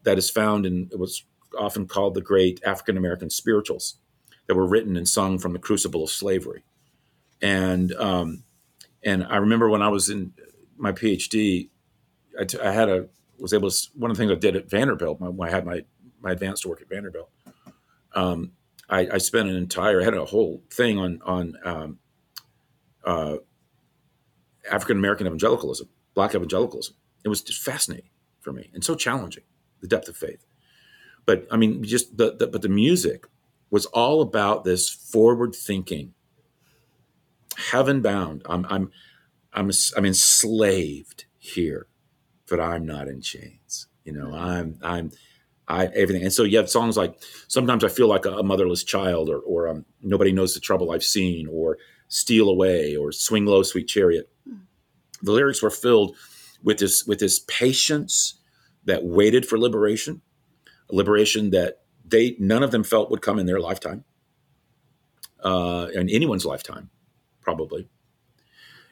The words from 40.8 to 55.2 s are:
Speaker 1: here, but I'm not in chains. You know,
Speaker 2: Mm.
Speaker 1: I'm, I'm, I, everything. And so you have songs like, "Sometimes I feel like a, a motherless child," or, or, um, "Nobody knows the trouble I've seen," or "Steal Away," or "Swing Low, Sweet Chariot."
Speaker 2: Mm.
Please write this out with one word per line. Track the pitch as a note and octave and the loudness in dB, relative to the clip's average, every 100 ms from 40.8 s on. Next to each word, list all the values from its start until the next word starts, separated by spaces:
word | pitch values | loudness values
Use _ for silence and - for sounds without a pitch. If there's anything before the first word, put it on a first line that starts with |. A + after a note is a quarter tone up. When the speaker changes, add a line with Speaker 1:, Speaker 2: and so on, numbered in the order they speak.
| D#2 D2 - - - _ | -2 -8 -14 -20 -20 _
Speaker 1:
here, | - A2 F#2+ - - _ _ _ _ _ - | -8 -4 -4 -4 -12 _ _ _ _ _ -6
but | F2 | -2
I'm | E2 E2+ D#2+ | -2 -4 -6
not | D2 C#2 | -8 -10
in | C2 | -10
chains. | - - - - _ - - _ | -12 -14 -18 -20 _ -14 -14 _
You | D#2+ | -14
know, | D2 C#2 | -12 -10
Speaker 2:
Mm. | D2+ | -8
Speaker 1:
I'm, | F2 F2+ E2 D#2 | -6 -4 -6 -8
I'm, | E2 F2 E2 - _ _ _ _ - | -6 -6 -8 -12 _ _ _ _ -4
I, | F2 F2+ | 0 0
everything. | G#2 F#2 F#2 | 2 2 0
And | F#2 | 0
so | - | 2
you | G#2+ G#2+ | 4 4
have | F#2+ | 4
songs | A#2+ A#2 G#2+ | 2 2 0
like, | F2+ - - - - | -2 -4 -20 -20 -4
"Sometimes | C3 B2 A#2 | 0 2 2
I | G#2+ | 2
feel | - A2+ | 4 4
like | G2 G2 | 4 2
a, | F#2+ | -2
a | |
motherless | G2 F#2+ F2+ F2 | 0 2 2 0
child," | - G2 F#2+ E2+ D#2+ | -2 -2 0 0 -2
or, | - | -4
or, | - E2+ E2 | -2 -2 -2
um, | D#2 - _ | -4 -12 _
"Nobody | G2 G2 G2 | -2 2 4
knows | F#2+ F#2+ | 4 0
the | - | -2
trouble | - F#2 F2 | -2 0 0
I've | E2 | -2
seen," | - G#2 F#2 E2+ D#2 | -2 0 0 -2 -6
or | D#2+ D#2+ D#2+ - _ _ | -4 -2 -4 -10 _ _
"Steal | - - A2 G2+ | -6 2 4 6
Away," | F#2 F#2+ F2 D2+ D2 | 4 4 2 0 -2
or | C#2+ | -4
"Swing | - - A2 G#2 | -4 -2 2 4
Low, | G2 | 4
Sweet | F#2 A#2 A#2 | 4 -2 -2
Chariot." | G#2 F#2 E2 - _ - | 4 4 4 -2 _ -18
Speaker 2:
Mm. | A#3 - _ _ _ _ - | -18 -20 _ _ _ _ -8